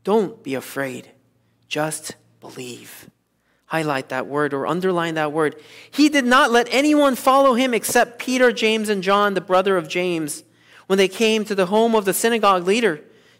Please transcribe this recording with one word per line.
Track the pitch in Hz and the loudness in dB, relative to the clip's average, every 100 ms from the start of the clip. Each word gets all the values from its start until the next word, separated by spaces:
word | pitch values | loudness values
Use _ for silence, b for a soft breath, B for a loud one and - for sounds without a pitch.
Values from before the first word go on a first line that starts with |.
"Don't | - 220 180 151 | -2 0 -2 -6
be | 135 131 | -10 -8
afraid, | - 135 135 120 - _ _ _ _ _ _ | -8 -8 -8 -10 -18 _ _ _ _ _ _
just | 151 156 156 - - _ _ | -6 -6 -6 -12 -18 _ _
believe." | 131 123 123 120 117 - - _ _ _ _ _ _ | -20 -16 -16 -16 -20 -20 -20 _ _ _ _ _ _
Highlight | 160 156 135 131 | -6 -4 -4 -6
that | 131 104 | -8 -6
word | 143 147 | -4 -4
or | 139 131 | -4 -4
underline | 170 190 175 170 160 | -2 -2 -2 -2 -4
that | 151 | -4
word. | 151 151 - B B B | -2 -2 -4 B B B
He | - 294 | 0 2
did | 285 | 2
not | 247 254 285 | 2 4 4
let | 240 240 | 2 2
anyone | 240 302 294 285 240 | 0 2 4 2 2
follow | 269 269 277 233 | 2 4 4 2
him | 262 | 0
except | 226 - 247 240 - | -2 0 0 0 -2
Peter, | - 254 247 | -4 2 2
James, | 214 220 220 214 | 2 0 0 -2
and | 202 | -2
John, | 185 202 208 | 0 2 2
the | 185 | 0
brother | - 185 196 185 | 0 0 2 0
of | 156 | -2
James. | 180 180 170 147 - b b b b - | -4 -2 -4 -6 -10 b b b b -2
When | 196 | 2
they | 190 | 2
came | 190 220 220 | 2 0 0
to | 208 | -2
the | 196 180 | -2 0
home | 214 226 | 2 2
of | 226 196 | 2 0
the | |
synagogue | - 233 233 208 185 175 | 0 0 2 2 2 2
leader, | 220 226 151 b b b b | 0 0 -2 b b b b